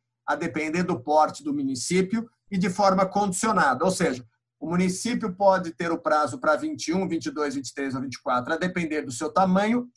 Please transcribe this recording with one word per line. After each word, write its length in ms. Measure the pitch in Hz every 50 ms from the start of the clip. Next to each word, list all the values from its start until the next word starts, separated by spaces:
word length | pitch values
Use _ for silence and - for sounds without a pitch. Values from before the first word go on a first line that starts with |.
| _ _ _ _ _
a 80 | - 147
depender 500 | 147 170 165 - 156 156 156 156 180 180
do 140 | 170 170 120
porte 460 | - 147 151 156 151 143 - - -
do 80 | 151
município 720 | 143 147 139 135 131 117 - - 175 185 190 185 220 226 226 - _ _ _ -
e 60 | 202
de 140 | 185 190 196
forma 340 | 180 - 202 190 190 190 190
condicionada. 800 | 185 - 202 208 202 180 - - 214 208 185 156 139 127 127 165
Ou 60 | 185
seja, 340 | 180 - 175 147 127 120 - _ _ _ _ _ _ -
o 120 | 143 160
município 640 | 170 175 185 180 180 - - 240 247 - 220 196 180
pode 380 | - 202 190 190 180 175 165
ter 200 | - - 175 165
o 60 | 165 165
prazo 400 | - 156 151 151 151 135 135 123
para 180 | - 156 151
vinte 320 | 143 151 156 151 - - 156
e 60 | 170
um, 120 | 190 190
vinte 200 | - 165 156 -
e 40 | 156
dois, 260 | 139 151 147 143 127
vinte 120 | 143 131 -
e 60 | -
três 200 | 139 139 135 127
ou 60 | 131
vinte 140 | 131 131 120
e 80 | -
quatro, 320 | - 139 127 123 123 147 165
a 20 |
depender 460 | 156 175 180 180 175 170 151 151 151
do 100 | 135 139
seu 180 | 123 - 156 151
tamanho 560 | - 185 190 185 180 190 208 220 240 247 247 - -